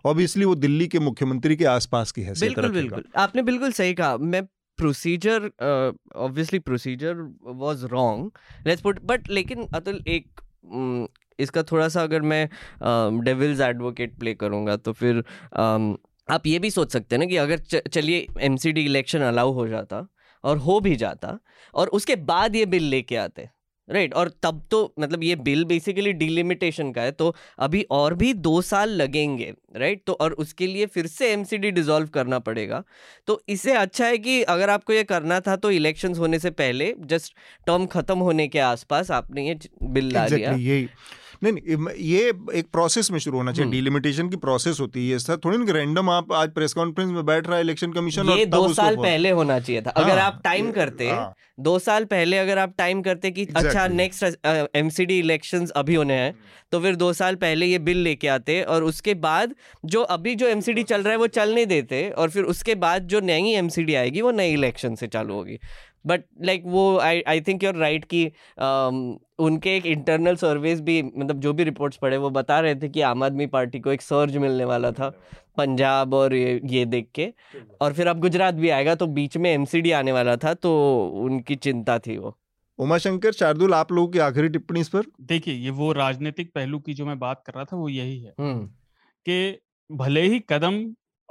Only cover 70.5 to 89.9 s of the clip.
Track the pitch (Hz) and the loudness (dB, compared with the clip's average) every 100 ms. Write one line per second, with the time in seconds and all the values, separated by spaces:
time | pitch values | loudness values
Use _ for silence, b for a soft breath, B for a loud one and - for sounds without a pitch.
70.5 | 147 156 165 151 165 131 - 143 143 143 | 0 0 0 0 -2 -2 -6 -4 -2 -2
71.5 | 147 160 131 156 - 135 135 139 135 127 | 0 -2 -2 -6 -2 -2 0 0 -2 2
72.5 | 175 160 139 147 151 139 123 135 139 143 | 2 2 0 -4 0 0 2 0 0 0
73.5 | 135 123 127 139 139 - 143 147 143 139 | 0 0 -2 -2 -2 0 2 2 2 0
74.5 | 131 123 120 120 120 139 - b b b | 0 0 0 0 -2 -6 -8 b b b
75.5 | - 139 127 135 135 131 135 135 131 123 | -2 0 2 2 2 2 4 4 4 2
76.5 | 123 139 127 120 123 113 - 185 - B | 0 0 0 0 -2 -4 -6 -6 -8 B
77.5 | 139 110 - 147 143 175 165 175 175 185 | -20 -16 -2 -2 2 0 2 2 4 2
78.5 | 160 165 139 143 165 170 143 143 165 175 | 2 2 2 2 2 0 -2 -2 0 2
79.5 | 147 139 170 170 151 131 127 120 120 156 | 2 2 2 2 2 2 2 2 2 0
80.5 | 175 175 156 143 127 92 98 127 131 120 | -2 2 4 4 4 0 -2 -2 -4 -4
81.5 | 139 143 120 110 117 117 104 101 - _ | -4 -2 -2 0 -2 -2 -8 -10 -14 _
82.5 | _ _ - 135 170 190 185 214 214 160 | _ _ -6 0 0 0 0 0 2 2
83.5 | 151 190 160 160 175 175 175 147 127 160 | 4 4 4 2 2 2 2 2 2 0
84.5 | 156 - 170 160 190 226 _ 127 165 156 | 0 -2 -2 0 -2 -4 _ -4 -4 -2
85.5 | 127 127 135 151 143 135 127 151 151 175 | -6 -6 -2 -2 0 0 -2 -6 -8 -8
86.5 | 143 135 147 151 143 147 139 127 135 - | -6 -6 -6 -8 -8 -8 -6 -8 -8 -12
87.5 | 131 143 180 151 135 127 131 117 - 143 | -14 -10 -8 -6 -6 -8 -10 -14 -8 -6
88.5 | 120 98 _ _ _ _ _ - 180 196 | -4 -8 _ _ _ _ _ -4 -2 -2
89.5 | 196 _ _ - | -6 _ _ -14